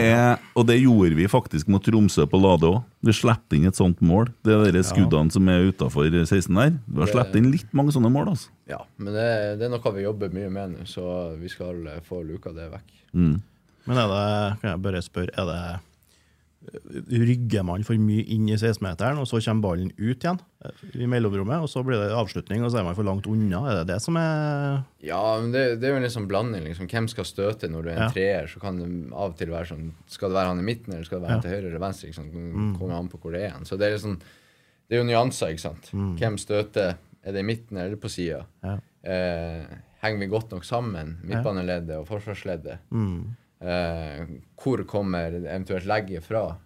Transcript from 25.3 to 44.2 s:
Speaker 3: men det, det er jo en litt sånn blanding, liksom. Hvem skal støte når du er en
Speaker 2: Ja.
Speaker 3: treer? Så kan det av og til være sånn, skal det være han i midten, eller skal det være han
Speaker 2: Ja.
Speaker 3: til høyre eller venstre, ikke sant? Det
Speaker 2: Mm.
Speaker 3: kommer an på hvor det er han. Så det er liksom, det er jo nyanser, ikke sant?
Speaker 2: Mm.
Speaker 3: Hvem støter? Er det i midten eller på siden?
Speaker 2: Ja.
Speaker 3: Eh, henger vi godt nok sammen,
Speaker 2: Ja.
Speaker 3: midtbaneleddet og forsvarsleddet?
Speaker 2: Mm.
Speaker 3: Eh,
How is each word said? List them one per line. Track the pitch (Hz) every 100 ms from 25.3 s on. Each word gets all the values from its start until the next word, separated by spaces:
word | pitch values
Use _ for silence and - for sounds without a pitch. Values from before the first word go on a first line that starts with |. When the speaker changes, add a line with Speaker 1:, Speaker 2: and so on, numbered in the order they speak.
| 110
Speaker 3:
men | 117
det, | 127 131 117
det | 131
er |
jo | 139
en | 123
litt |
sånn | 117 98
blanding, | 95 120 101
liksom. | 78 85 90
Hvem | 117 113
skal | - 90
støte | - 98 110 87
når | 80
du | 82
er | 85
en | 113
Speaker 2:
Ja. |
Speaker 3:
treer? | 101 98 92 73
Så | -
kan | 101 90
det | 87 87 69
av | 62 98
og | 82
til | 85
være | 82 85
sånn, | 78 80 80 _
skal | - 101
det | 95
være | 92
han | 90
i |
midten, | 98 120 -
eller | 85
skal | 82 92
det | 92
være |
han | 117
Speaker 2:
Ja. |
Speaker 3:
til | 87
høyre | 98 92
eller | 82 95
venstre, | - 71
ikke |
sant? | 80 76
Det | 85 85
Speaker 2:
Mm. | 98 107 92
Speaker 3:
kommer | 92 87
an | 87
på | 80
hvor | 82
det | 87
er | 101
han. | -
Så | 85 95
det | 104
er | 107
liksom, | 104 87 - _ _ _ _ _ _
det | 120
er |
jo | 120
nyanser, | 117 127 - 87
ikke | 80
sant? | - 80 -
Speaker 2:
Mm. | 98 98 85
Speaker 3:
Hvem | 113 98
støter? | - 104 104 110 92 87 _ _ 95
Er |
det | 98
i |
midten | 101 117 117 98
eller | 90 104
på | 110
siden? | - 85 71 - _
Speaker 2:
Ja. | 92 104 - _
Speaker 3:
Eh, | - 92 90 85 85 82 78 - - _
henger | 110 107
vi | 98
godt | 110 117
nok | 92
sammen, | - 120 120 87 78 82 85
Speaker 2:
Ja. | 113
Speaker 3:
midtbaneleddet | 117 95 90 87 82 78
og | 76
forsvarsleddet? | 104 104 95 98 85 76 82 -
Speaker 2:
Mm. | 117 101 85 87 120 _ _
Speaker 3:
Eh, | 90 90 85 85 78 73